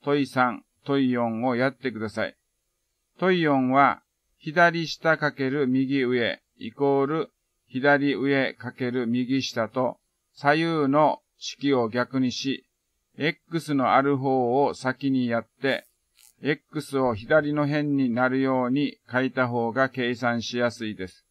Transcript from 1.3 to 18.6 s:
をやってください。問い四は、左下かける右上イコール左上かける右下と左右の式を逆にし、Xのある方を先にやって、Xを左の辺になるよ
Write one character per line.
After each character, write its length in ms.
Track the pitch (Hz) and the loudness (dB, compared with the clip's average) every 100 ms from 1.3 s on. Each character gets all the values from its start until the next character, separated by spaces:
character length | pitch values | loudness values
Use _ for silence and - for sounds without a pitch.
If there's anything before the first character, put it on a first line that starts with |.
| 113 | -2
を 100 | 123 | -2
や 140 | 120 131 | 0 -2
っ 40 | |
て 180 | 135 131 | -2 -8
く 80 | 110 | -6
だ 80 | 110 | -8
さ 180 | 110 98 | -6 -6
い。 100 | - _ _ _ _ _ _ _ _ | -8 _ _ _ _ _ _ _ _
問 200 | 180 185 | 0 2
い 40 | |
四 280 | 160 139 127 | 4 2 2
は、 320 | 131 139 - _ _ _ _ | 4 4 2 _ _ _ _
左 480 | - 156 170 170 160 | -6 4 4 4 -6
下 320 | - 165 156 | -4 0 0
か 140 | 151 | 0
け 180 | 135 135 | -2 -2
る 160 | 139 135 | 0 0
右 380 | 131 131 139 | 0 0 0
上 360 | 123 127 113 - _ _ | 0 0 0 -4 _ _
イ 120 | 110 | -16
コ 320 | - 139 139 | -2 2 2
ー 40 | 135 | 2
ル 240 | 160 156 _ _ _ _ | -2 -6 _ _ _ _
左 480 | 131 139 143 143 | -2 2 4 2
上 400 | 117 135 139 131 | 0 0 0 0
か 160 | - 120 | -4 -14
け 220 | - 127 | -6 -4
る 160 | 127 117 | -4 -2
右 340 | 120 123 135 | -2 0 -2
下 260 | 123 - 110 | -2 -4 -4
と 300 | - 127 - _ _ _ | -2 -4 -4 _ _ _
左 180 | - 143 | -4 2
右 120 | 151 165 165 139 | 2 2 0 2
の 320 | 143 147 - _ _ | 4 4 2 _ _
式 360 | - - 143 | -14 -4 0
を 140 | 135 113 | 2 0
逆 320 | 117 123 131 | -2 -2 -2
に 100 | 127 | -2
し、 340 | 113 135 127 _ _ _ _ _ - | -2 -6 -6 _ _ _ _ _ -6
X 560 | 147 165 _ 165 147 | -6 -6 _ -8 -2
の 200 | 143 123 | 0 4
あ 80 | 113 | 4
る 140 | 139 139 | 4 0
方 480 | 135 131 120 127 | 0 0 0 2
を 100 | 139 | 0
先 360 | - 131 127 139 | -2 -6 -4 -2
に 160 | 135 123 | 0 0
や 140 | 117 | -2
っ 60 | 113 _ | -6 _
て、 240 | 135 127 - _ _ _ - _ | -4 -4 -6 _ _ _ -20 _
X 560 | 127 156 _ 151 143 135 | -6 -6 _ -12 -6 -2
を 180 | 131 110 | -2 -2
左 380 | - 156 147 | 0 2 2
の 120 | 147 147 | -2 0
辺 220 | 147 147 | 0 0
に 220 | 139 131 | 0 0
な 180 | 117 127 | 2 0
る 120 | 131 | 2
よ 260 | 135 131 | 0 0